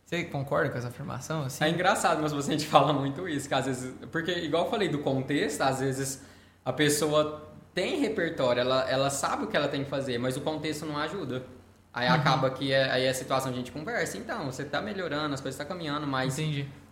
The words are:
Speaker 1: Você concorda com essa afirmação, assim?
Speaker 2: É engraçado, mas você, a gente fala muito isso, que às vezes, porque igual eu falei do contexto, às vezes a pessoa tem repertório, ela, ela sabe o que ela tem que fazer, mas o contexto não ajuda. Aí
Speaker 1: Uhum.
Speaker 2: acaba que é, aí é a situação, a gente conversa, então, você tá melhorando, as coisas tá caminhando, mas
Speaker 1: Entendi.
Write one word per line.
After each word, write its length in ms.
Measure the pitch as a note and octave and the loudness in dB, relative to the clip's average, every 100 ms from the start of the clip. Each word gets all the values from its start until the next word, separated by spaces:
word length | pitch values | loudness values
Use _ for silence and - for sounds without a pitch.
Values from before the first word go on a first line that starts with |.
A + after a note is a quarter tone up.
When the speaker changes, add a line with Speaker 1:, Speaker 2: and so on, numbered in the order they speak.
| - | -8
Speaker 1:
Você 180 | E3+ D#3+ | -6 -4
concorda 440 | C#3+ C3+ D3+ C#3+ | -4 0 0 0
com 80 | B2+ | -2
essa 100 | A#2+ | -6
afirmação, 540 | B2 C#3+ B2 - D#3+ | -8 -8 -8 -4 -4
assim? 200 | C3 - | -4 0
Speaker 2:
É 60 | D3+ | 2
engraçado, 520 | E3+ F#3 G#3+ F#3+ D#3+ | 4 2 4 4 2
mas 100 | D3+ | 2
você, 200 | C#3+ C#3 | 0 0
a 40 | D3+ | 0
gente 100 | - | 6
fala 260 | D#3 C#3+ | 8 8
muito 340 | C#3+ C3+ C#3 F3+ | 4 0 -4 -4
isso, 200 | C#3+ - | -4 0
que 60 | C3+ | 0
às 100 | B2+ | 0
vezes, 280 | B2 B2+ B2+ - | -2 -6 -10 -6
porque 200 | E3 E3+ | -4 -2
igual 340 | F3 E3 D#3+ F3+ | -2 0 0 2
eu 40 | |
falei 160 | A3+ F3+ | 0 0
do 120 | C#3+ | 0
contexto, 600 | D3 C3 C3 D3 A3 - | 0 0 0 0 0 0
às 180 | C#3 B2+ | 0 2
vezes 420 | C3+ C3 C3+ - - - - _ | 0 -2 -4 -6 -14 -20 -20 _
a 80 | C3 | -4
pessoa 760 | C3 D3 D3 D3+ D3+ D3+ - - - - | 4 4 4 4 4 2 -2 -12 -18 -8
tem 260 | - G#3+ D#4 | -4 -2 0
repertório, 600 | A3+ - E3 C#3 B2+ A#2+ | 0 0 -2 2 2 4
ela, 260 | B2+ C3 B2+ | 4 2 2
ela 200 | C3 C#3 | 2 2
sabe 360 | - E3 C4 A#3+ | 0 -2 -2 0
o 20 | |
que 100 | E3+ | 0
ela 100 | C#3 | 0
tem 160 | C#3 | -2
que 60 | C3+ | -2
fazer, 280 | C#3 B2+ A#2 | -4 -2 0
mas 180 | B2+ B2+ | 0 -2
o 40 | |
contexto 440 | - D#3 D#3+ D3+ D#3+ | -4 -2 -4 -6 -6
não 100 | D3 | -4
ajuda. 460 | D3+ F#3+ C#3 B2+ B2+ - - - _ | -4 -4 -6 -6 -8 -16 -20 -20 _
Aí 160 | A#2+ B2 | 0 4
Speaker 1:
Uhum. 60 | |
Speaker 2:
acaba 360 | C3 C#3+ C3 C3 | 4 4 4 2
que 200 | C3 C#3 | 0 2
é, 200 | C3+ C3 | 4 4
aí 120 | B2+ C3 | 4 2
é 40 | |
a 40 | |
situação, 380 | B2+ B2 C3+ C3 | 0 0 0 0
a 40 | B2 | -4
gente 160 | B2 | -6
conversa, 460 | D3 D3+ A3+ D#3+ F#3+ | -8 -4 -2 -2 -4
então, 280 | B3 A#3+ C#3+ | -8 -6 -6
você 180 | - | -6
tá 160 | C#3 D3 | -4 -4
melhorando, 520 | G3+ G3 E3+ D3 D3+ | -4 -6 -4 -2 -2
as 80 | C3+ | -4
coisas 160 | C3+ C3 | -6 -6
tá 80 | D3 | -8
caminhando, 400 | F3+ D#3 D3 D3 | -6 -4 -4 0
mas 320 | C3 C3 C#3+ | 0 0 0
Speaker 1:
Entendi. 300 | D#3 C#3+ C#3 - - | -2 -2 -6 -12 -20